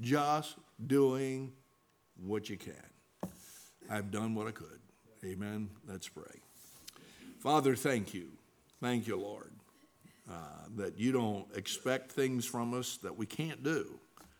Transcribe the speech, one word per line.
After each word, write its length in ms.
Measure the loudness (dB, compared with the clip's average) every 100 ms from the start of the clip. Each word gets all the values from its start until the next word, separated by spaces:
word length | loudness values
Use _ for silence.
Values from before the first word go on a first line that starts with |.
just 560 | 4 4 6 2 0 -12 -18 -8 4
doing 680 | 8 8 6 0 -2 -6 -12 _ _ _ _ _ -10
what 320 | -2 -2 -2
you 80 | -8
can. 760 | -8 -12 -16 -20 _ -10 -10 -10 -20 -20 -20 -16 -4
I've 200 | -2 0
done 240 | 0 0
what 120 | 0 -2
I 60 |
could. 280 | -6 -12 -16 -20 _ -20 -10
Amen. 440 | -6 -4 -4 -4 -6 -10 -12
Let's 220 | -10 -10
pray. 320 | -12 -16 -18 -20 -20 -20 -20 -20 -20 -20 -18 -18 -2
Father, 340 | 6 8 8
thank 400 | 6 4 2 0
you. 160 | -6 -8 -16 -20 _ _ -4
Thank 280 | 0 0 0
you, 80 | -2
Lord, 360 | -2 -8 -12 -18 -20 -20 -20 _ -20 -20 -12
uh, 380 | -10 -10 -14 -10 -4
that 220 | -4 2
you 140 | 4
don't 340 | 4 4 0 -4
expect 580 | -6 -6 -2 0 0 -2
things 320 | 0 2 2 -2
from 280 | -2 0
us 220 | -2 -4 -6
that 180 | -6 -4
we 100 | -6
can't 360 | -4 -4 -2
do. 360 | 0 0 -2 -8 -18 -20 -20